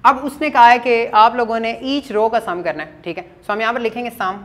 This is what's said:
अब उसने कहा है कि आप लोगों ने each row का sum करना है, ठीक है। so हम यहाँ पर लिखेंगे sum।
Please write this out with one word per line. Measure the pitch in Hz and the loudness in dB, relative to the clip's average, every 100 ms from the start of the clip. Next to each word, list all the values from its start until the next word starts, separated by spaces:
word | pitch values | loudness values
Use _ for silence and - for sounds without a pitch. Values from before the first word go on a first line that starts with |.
अब | 247 262 285 | 2 0 -6
उसने | - 302 | -6 -2
कहा | 269 240 | 6 6
है | 247 | 6
कि | 247 233 233 | 2 0 2
आप | 214 226 247 | 4 4 2
लोगों | 226 226 | -4 -2
ने | 226 233 | -4 -6
each | 262 285 269 | -6 -6 -4
row | 208 226 | -2 0
का | 226 | 0
sum | 208 180 | -4 -6
करना | 170 151 | -6 -6
है, | 151 - | -10 -12
ठीक | 175 170 | -12 -12
है। | 175 _ | -14 _
so | - | -8
हम | 208 | -4
यहाँ | 220 | -2
पर | 247 | -2
लिखेंगे | 233 233 240 | -4 -6 -10
sum। | 233 196 202 | -6 -8 -8